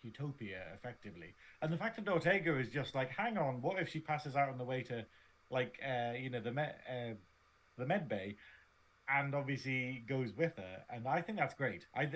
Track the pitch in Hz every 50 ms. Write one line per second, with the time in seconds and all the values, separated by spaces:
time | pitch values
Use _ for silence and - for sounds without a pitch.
0 | - 113 104 - 139 147 135 - 113 98 95 92 92 82 82 - - 123 120 -
1 | - 104 85 85 82 85 - - - - - - - 156 170 160 202 226 226 -
2 | 202 202 185 165 135 170 196 196 165 170 151 131 127 107 - 147 127 - - 135
3 | 131 127 - - 208 240 226 190 156 135 127 123 123 165 190 185 170 - - 156
4 | - - 151 147 - 147 131 143 139 135 131 127 127 123 131 127 113 - 123 113
5 | 107 - - - - - - _ _ - 127 131 123 - - - - 139 127 120
6 | 120 120 120 127 131 131 123 120 104 120 123 143 151 147 - - - 117 127 123
7 | 120 117 113 104 - - _ _ _ _ _ _ _ _ _ - 127 135 180 202
8 | 165 135 110 98 95 101 101 - - - - - - - _ _ _ _ _ _
9 | _ - 139 139 143 139 135 143 135 135 139 123 - 135 131 131 127 127 131 123
10 | 117 113 135 131 127 113 101 120 165 165 - - 92 92 92 95 - - 120 120
11 | 113 131 147 180 170 - 214 196 147 135 - - 139 120 98 85 - - - 127
12 | 147 147 135